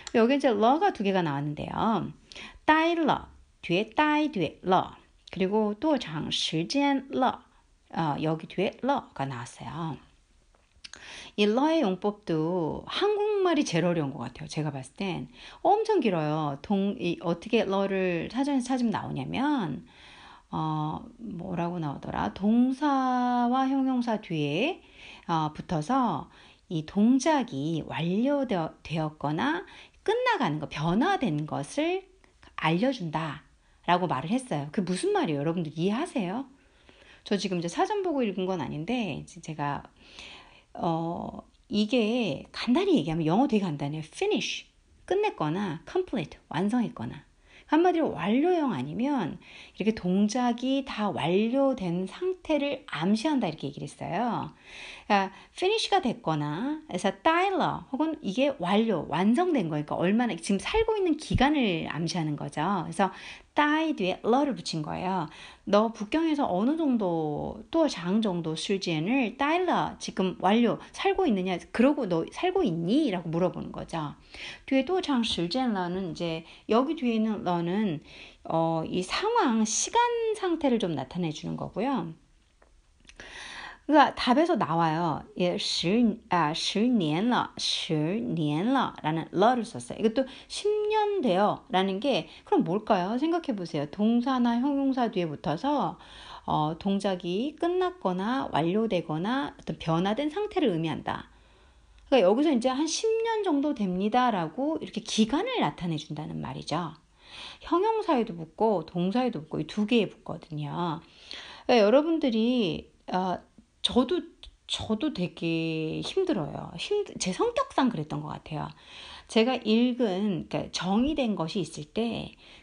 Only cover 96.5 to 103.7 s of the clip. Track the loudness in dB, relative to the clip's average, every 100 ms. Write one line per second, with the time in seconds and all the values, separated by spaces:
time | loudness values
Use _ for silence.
96.5 | 0 0 -2 -2 0 0 -2 -2 -2 -2
97.5 | -2 0 2 0 0 -2 -2 -2 -2 -2
98.5 | 0 2 2 2 0 -2 -2 -2 -2 -4
99.5 | -10 -10 -8 0 2 2 0 -2 -2 -2
100.5 | 0 2 2 -2 -4 -4 -8 -10 -20 -20
101.5 | -20 -20 -20 _ -18 2 6 6 6 4
102.5 | 4 2 0 0 0 0 2 2 0 2
103.5 | 2 2